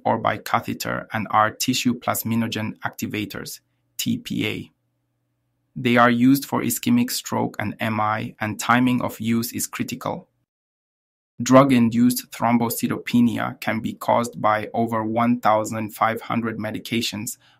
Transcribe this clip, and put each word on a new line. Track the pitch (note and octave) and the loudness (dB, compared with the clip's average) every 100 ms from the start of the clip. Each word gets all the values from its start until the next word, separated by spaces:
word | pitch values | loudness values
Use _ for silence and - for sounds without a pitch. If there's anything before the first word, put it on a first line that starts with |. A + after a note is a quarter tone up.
or | - A2+ | -2 0
by | A2 G#2+ | 0 -4
catheter | - A2+ A#2+ A2+ A#2 A#2+ - | -2 -4 -2 -6 -6 -6 -6
and | A2 G#2 | -6 0
are | G#2+ G#2+ | 2 2
tissue | - - B2+ B2+ | 0 -2 0 0
plasminogen | A#2+ - A2 A2 A2+ A2+ G#2+ G#2+ - | -2 -4 -4 -2 -2 -2 -4 -6 -6
activators, | - - G#2+ G#2+ G2 - - - _ _ _ - | -10 -8 -6 -6 -6 -8 -12 -14 _ _ _ -8
T | - A#2 | -4 -4
P | - - G#2+ | -4 -4 -4
A. | G#2+ - _ _ _ _ _ _ _ _ _ _ - | -4 -10 _ _ _ _ _ _ _ _ _ _ -4
They | B2+ A#2+ | 2 6
are | A#2+ | 6
used | A#2+ B2+ C#3 - | 6 6 4 2
for | B2 | -4
ischemic | A#2+ - - A#2+ B2 | -2 -4 2 2 2
stroke | - - A2+ A#2+ - | -4 -4 -4 -4 -4
and | G#2+ - | -6 -4
M | A2+ G#2+ | -4 -2
I, | G#2+ A2 A#2+ - | 0 -2 -6 -6
and | G#2+ G2 | -6 -4
timing | - A#2+ B2+ B2 | 2 4 4 2
of | G#2 - | -2 -4
use | A2+ A#2 A#2 | 0 0 0
is | A#2+ - | -6 -6
critical. | - A2+ - C#3+ E3+ - _ _ _ _ _ _ _ _ _ _ - | -6 -8 -6 -6 -6 -10 _ _ _ _ _ _ _ _ _ _ -10
Drug-induced | A#2+ C3 C#3 B2 A#2 A2+ B2 B2 - | 6 8 8 6 4 4 2 0 -8
thrombocytopenia | - A#2 A#2+ A#2 A#2 A#2+ G#2+ - A#2+ A#2+ A2 A#2+ B2 | -4 2 2 2 -2 -4 -4 0 2 2 2 -6 -4
can | - A2 | -4 -2
be | A#2 | -4
caused | G2+ - A2+ A#2 - | -6 0 2 0 -2
by | G#2 G#2+ G#2+ | 0 0 -2
over | A2 A#2 A2+ G#2+ | -4 -2 -2 -2
one | A2+ A#2 B2 | 0 2 2
thousand | G#2 G#2+ A2 A2+ A2 | 4 2 0 -6 -6
five | - A2 A2 | 0 0 0
hundred | - A#2 A2+ A2 | -4 -4 -2 -4
medications, | A2 G#2+ - A#2 A#2 G2+ - - _ | -6 -8 -4 -4 -4 -6 -10 -12 _